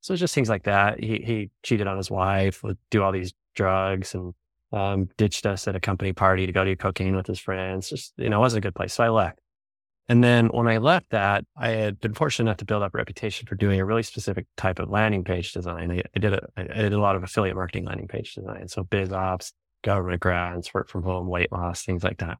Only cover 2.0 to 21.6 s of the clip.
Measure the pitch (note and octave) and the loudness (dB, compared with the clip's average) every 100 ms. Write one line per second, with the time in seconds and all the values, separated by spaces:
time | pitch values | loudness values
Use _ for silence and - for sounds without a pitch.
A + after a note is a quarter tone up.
2 | F#2+ G2 F#2+ G2 G2 - - - _ A2 | -4 0 2 4 2 0 -6 -8 _ 2
3 | G2 F#2+ F2+ - _ - G2 F#2+ F#2+ F#2+ | 4 2 -4 -10 _ 0 2 4 2 0
4 | F#2 F#2 F2+ E2+ _ _ _ G#2+ F#2+ G2 | -4 -8 -8 -12 _ _ _ -2 0 0
5 | F#2 - G#2 - G#2 F#2+ - G2 - F#2 | -2 2 2 2 -2 -2 -4 -4 -2 -2
6 | G2 F#2 F#2+ F#2 F#2 F2+ F#2+ F#2 G2 F2+ | -2 2 4 4 2 2 2 0 -2 0
7 | F#2+ F#2+ F#2 F#2+ - F#2+ F#2 F#2+ - C#3+ | 0 0 -2 -8 -4 -4 -4 -6 -6 -10
8 | - - A#2 G#2+ B2 A2+ G2+ F2 F#2 - | -10 -4 0 4 4 4 -2 -4 -6 0
9 | A#2 A2 F2+ - _ _ _ _ _ _ | 2 4 2 -4 _ _ _ _ _ _
10 | - A#2+ B2 A#2+ A2+ A#2+ A#2 A2+ B2+ F3 | 4 6 8 6 4 2 2 2 4 2
11 | - A2 G2+ G2+ - - A#2+ A2 G#2+ G2 | 2 0 2 2 -2 -6 -2 0 -2 -2
12 | A2+ G#2 D3+ - A2+ G2+ G2+ G#2+ G2+ - | -4 0 -2 2 0 0 -2 -2 -2 -4
13 | A2+ - A2 - A2 G2+ G#2 F#2+ F#2+ A2+ | -6 -6 -8 -8 -10 -2 2 2 2 0
14 | A2 - G#2+ G2 - - - F#2 F#2 G2+ | -2 -8 -6 -6 -8 -4 -2 -2 -2 0
15 | A2 G2+ F#2 F2+ F2+ - F2 E2+ F2 F2+ | 2 0 -2 -4 -4 -8 -8 -6 -4 -4
16 | - - G#2 G2 - - - A2 G#2 G#2 | -4 0 0 0 -4 -10 -8 -2 0 2
17 | G#2 G2 F#2 - G2 F#2+ F2+ G2 F#2 F#2+ | 2 0 -2 -2 -2 -2 -6 -6 -6 -8
18 | G2 - - - G2 G2 F#2+ - F2+ G2+ | -8 -8 -10 -12 -12 -12 -10 -8 -2 0
19 | F#2+ F#2+ F#2+ F#2 - _ _ _ - G2 | 0 -2 -2 -4 -6 _ _ _ 0 0
20 | F2+ F2+ F#2 F2+ F2 F2 - G2 - F#2 | 0 0 2 2 -2 -6 -4 -4 -4 -4
21 | F2+ F#2 F2+ F2+ F2+ F#2+ | -2 -2 -2 0 0 0